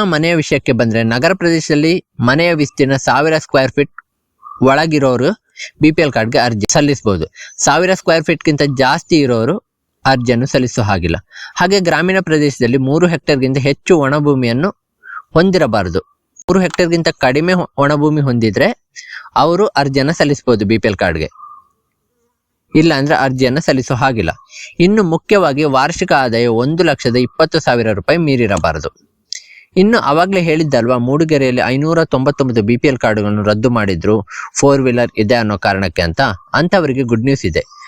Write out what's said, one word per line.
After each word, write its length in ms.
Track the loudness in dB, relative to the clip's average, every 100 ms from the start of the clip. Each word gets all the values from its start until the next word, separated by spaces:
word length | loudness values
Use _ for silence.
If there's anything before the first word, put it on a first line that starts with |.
ಮನೆಯ 320 | 0 0 0 0
ವಿಷಯಕ್ಕೆ 360 | 0 -2 0
ಬಂದ್ರೆ, 320 | 0 0 0
ನಗರ 280 | 0 0 0
ಪ್ರದೇಶದಲ್ಲಿ 720 | 0 0 0 0 0 2 0 -4 -2
ಮನೆಯ 340 | 0 2 0
ವಿಸ್ತೀರ್ಣ 420 | 0 -2 0 0 0
ಸಾವಿರ 420 | 0 0 0 -2
ಸ್ಕ್ವೇರ್ 340 | 0 0 0
ಫೀಟ್ 200 | -2 -4 -6 -20 _ _ _ -20 0
ಒಳಗಿರೋರು 680 | 2 2 2 0 0 0 -2 -4 _ -20 -18 0
ಬಿ 100 | 2
ಪಿ 100 | 2
ಎಲ್ 100 | 0
ಕಾರ್ಡ್‌ಗೆ 260 | 0 0 0
ಅರ್ಜಿ 360 | 0 -2 -2
ಸಲ್ಲಿಸಬಹುದು. 520 | 0 0 0 -2 -2 -4 -12 -18 -4
ಸಾವಿರ 360 | -2 0 0
ಸ್ಕ್ವೇರ್ 300 | -2 0 0
ಫೀಟ್ಗಿಂತ 380 | 0 -2 -2 0 0 0
ಜಾಸ್ತಿ 420 | 0 0 0 0
ಇರೋರು 380 | 2 0 0 -4 -8 _ _ _ -2
ಅರ್ಜಿಯನ್ನು 400 | 0 0 0 0
ಸಲ್ಲಿಸೋ 360 | -2 -2 -2
ಹಾಗಿಲ್ಲ. 340 | -2 -2 -2 -6 -8 -20 -10 -4
ಹಾಗೆ 240 | 0 0
ಗ್ರಾಮೀಣ 380 | 0 0 0 -2
ಪ್ರದೇಶದಲ್ಲಿ 560 | 0 0 0 0 0 0
ಮೂರು 300 | 0 0 0
ಹೆಕ್ಟೇರ್ಗಿಂತ 500 | 0 -2 0 0 0
ಹೆಚ್ಚು 400 | -2 -2 2 2
ಒಣ 200 | 2 0
ಭೂಮಿಯನ್ನು 520 | 0 0 0 -2 -4 -6 _ _ -20 -20 -2
ಹೊಂದಿರಬಾರದು. 680 | 0 2 2 0 0 -2 -4 -8 _ _
ಮೂರು 260 | _ -2 0
ಹೆಕ್ಟೇರ್ಗಿಂತ 480 | 0 0 0 0 -2 0
ಕಡಿಮೆ 340 | 0 2 0
ಹೊ-, 160 | 0 -2 0
ಒಣ 180 | 0 2
ಭೂಮಿ 260 | 2 0
ಹೊಂದಿದ್ರೆ 600 | 0 0 0 2 0 -2 _ -20 -20 -20 -6 0
ಅವರು 300 | 0 0 0
ಅರ್ಜಿಯನ್ನು 480 | 0 0 0 0
ಸಲ್ಲಿಸಬಹುದು 520 | 0 0 0 0 0 0
ಬಿ 120 | 0
ಪಿ 100 | 0
ಎಲ್ 80 | 0
ಕಾರ್ಡ್‌ಗೆ. 340 | -2 -2 -6 -10 -20 -20 _ _ _ _ _ _ _ _ _ _ _ 2
ಇಲ್ಲ 180 | 2
ಅಂದ್ರೆ 220 | 2 0 0
ಅರ್ಜಿಯನ್ನು 460 | 0 0 0 0
ಸಲ್ಲಿಸೋ 340 | 0 0 -2 -2
ಹಾಗಿಲ್ಲ. 340 | 0 0 -4 -6 _ -20 -10 0
ಇನ್ನು 240 | 2 2
ಮುಖ್ಯವಾಗಿ 600 | 2 -2 2 2 2 0
ವಾರ್ಷಿಕ 480 | 0 0 0 -2 0
ಆದಾಯ 340 | 0 2 0 0
ಒಂದು 360 | 0 0 0
ಲಕ್ಷದ 320 | 0 0 0 0
ಇಪ್ಪತ್ತು 440 | 0 0 -2 0
ಸಾವಿರ 320 | 0 0 0
ರೂಪಾಯಿ 260 | -2 -2 0
ಮೀರಿರಬಾರದು. 1000 | 0 0 0 0 -2 -4 -8 -12 _ _ _ -18 -18 -20 _ 0
ಇನ್ನು 220 | 2 2
ಅವಾಗ್ಲೇ 420 | 0 0 0 0
ಹೇಳಿದ್ದಲ್ವಾ, 560 | 0 0 0 0 0 0
ಮೂಡಿಗೆರೆಯಲ್ಲಿ 640 | 0 0 0 0 0 0 0
ಐನೂರ 400 | 0 0 0 0
ತೊಂಬತ್ತೊಂಬತ್ತು 560 | 0 0 -2 -2 0
ಬಿ 160 | 0 0
ಪಿ 100 | 0
ಎಲ್ 100 | 0
ಕಾರ್ಡುಗಳನ್ನು 460 | 0 0 -2 -2
ರದ್ದು 260 | 0 0 0
ಮಾಡಿದ್ರು 560 | 0 -2 -2 0 -2 -2 -14 -12 0
ಫೋರ್ 260 | 2 2
ವೀಲರ್ 300 | 2 0 -2 -2
ಇದೆ 180 | 0 0
ಅನ್ನೋ 220 | 0 -2
ಕಾರಣಕ್ಕೆ 440 | -2 -2 -2 -2
ಅಂತ. 200 | -2 -2 -2 -4 -4
ಅಂಥವರಿಗೆ 480 | -2 0 0 0 -2
ಗುಡ್ 220 | -2 -2
ನ್ಯೂಸ್ 220 | 0 -2 -2
ಇದೆ. 180 | -4 -6 -12